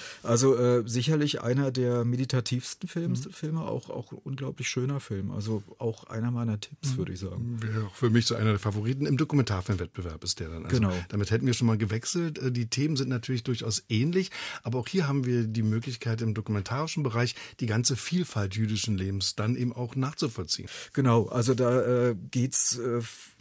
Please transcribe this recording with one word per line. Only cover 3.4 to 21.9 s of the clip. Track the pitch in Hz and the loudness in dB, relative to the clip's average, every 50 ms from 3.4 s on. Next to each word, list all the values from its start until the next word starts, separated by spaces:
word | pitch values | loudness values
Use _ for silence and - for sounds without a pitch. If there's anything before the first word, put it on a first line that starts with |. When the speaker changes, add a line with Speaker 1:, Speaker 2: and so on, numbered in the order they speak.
| - 151 160 160 165 | -6 -4 -2 -2 -2
Speaker 1:
auch, | - - 127 - - | -2 -4 -4 -4 -6
auch | - 131 117 - - | -8 -10 -10 -10 -12
unglaublich | - - 143 135 131 135 131 135 - 123 - | -12 -10 -8 -6 -6 -6 -6 -6 -4 -6 -4
schöner | - 127 123 127 143 135 | -2 0 0 0 -2 -4
Film. | - - 107 98 95 98 | -4 -4 -4 -4 -4 -4
Also | 95 101 101 110 110 104 98 - - - | -4 -4 -2 -2 -2 -4 -4 -8 -10 -6
auch | 120 117 110 - - | -4 -4 -4 -4 -8
einer | - - 113 110 120 | -8 -6 -4 -2 -2
meiner | 123 120 120 117 107 104 | 0 0 0 -2 -2 -2
Tipps, | 104 - 147 - - 139 | -4 -10 -10 -6 -4 -4
Speaker 2:
Mhm. | 127 123 | -2 -2
Speaker 1:
würde | 90 - 90 | -2 -4 -4
ich | 90 | -6
sagen. | 95 92 92 92 117 120 120 113 113 | -6 -6 -6 -4 -4 -4 -4 -4 -4
Speaker 2:
Wäre | 110 107 110 107 101 | -2 -2 -2 -4 -4
auch | - | -2
für | - 135 117 | 0 2 6
mich | 110 120 117 - | 6 6 6 4
so | 117 | 2
einer | - 110 110 | 2 4 4
der | 107 101 | 4 4
Favoriten. | - 110 101 107 104 113 131 135 147 147 | 2 0 0 0 0 0 0 0 0 2
Im | 147 127 | 2 2
Dokumentarfilmwettbewerb | 156 151 151 143 127 - 104 92 90 - 101 87 87 85 - - 87 85 78 80 - | 2 2 4 2 4 4 0 0 0 0 -2 -2 -2 -6 -8 -8 -8 -8 -8 -6 -6
ist | 87 - - | -6 -4 -4
der | 85 80 | -6 -8
dann. | 80 82 78 | -8 -8 -4
Also | - 131 123 | -2 0 2
Speaker 1:
Genau. | 110 95 92 90 87 - | 2 2 2 0 -4 -4
Speaker 2:
damit | - 104 101 95 | -2 -2 0 0
hätten | 107 117 131 131 | 0 2 2 2
wir | 120 | 2
schon | - 127 | 4 4
mal | 117 110 101 | 4 4 4
gewechselt. | 110 98 107 113 - - - 175 170 165 151 - | 2 0 -2 -2 -2 -2 -2 -2 -2 -2 -4 -4
Äh, | - 131 | -4 -2
die | 123 123 117 113 | -2 -2 -2 -2
Themen | - 127 143 156 160 | 0 0 0 0 0
sind | 131 135 127 | 0 0 0
natürlich | 131 120 117 - 131 123 | -2 -2 -2 -2 -4 -2
durchaus | 117 - 127 - - 110 107 - - - | -2 -2 -2 -2 -2 -2 -2 -2 -2 0
ähnlich, | 113 107 123 156 175 190 185 185 - - - - - - | 2 2 2 2 2 0 0 -2 -4 -10 -10 -10 -10 -8
aber | - 113 117 127 | -6 -4 -4 -2
auch | 113 - | -2 -2
hier | - 190 165 139 | 0 0 0 2
haben | 139 139 131 | 0 0 0
wir | 123 123 123 117 | 2 2 2 0
die | 110 107 117 110 | 0 0 0 2
Möglichkeit, | 107 107 117 117 135 123 - - 120 113 113 | 2 0 0 -2 -4 -8 -6 -4 -4 -2 -2
im | 117 110 104 | -2 -2 -2
dokumentarischen | 110 104 - 107 101 95 - 120 131 156 160 - 165 | -2 -2 -2 -2 -2 -2 -2 -4 -4 -4 -2 -2 -2
Bereich | 147 131 107 117 120 120 - - - - - - | -2 0 0 0 0 0 -2 -6 -12 -16 -8 -4
die | 127 | -2
ganze | 113 107 113 123 - 135 | 0 2 2 2 2 0
Vielfalt | 110 - - 170 180 175 - - 110 101 95 95 | 0 -2 -2 -2 -2 -2 -2 -2 -2 -2 0 0
jüdischen | 107 113 107 107 101 - 117 107 95 | 0 0 0 0 0 0 0 0 0
Lebens | 92 98 98 98 95 - - | 0 -2 -2 -2 -2 -2 -2
dann | - 107 110 123 | 0 0 0 0
eben | 123 123 120 120 | 0 0 -2 -2
auch | 123 123 120 - | -4 -6 -4 -2
nachzuvollziehen. | 135 131 135 151 - 180 139 117 - 92 - - - - 107 - - - - - | -2 -2 -2 -2 -2 -2 -2 -2 -4 -6 -4 -4 -4 -6 -8 -12 -14 -14 -6 0
Speaker 1:
Genau, | - 131 127 117 117 104 | 2 4 6 6 6 4
also | - - 123 113 120 131 | 2 2 2 2 4 4
da, | 117 127 120 123 131 113 120 | 4 4 4 4 4 4 4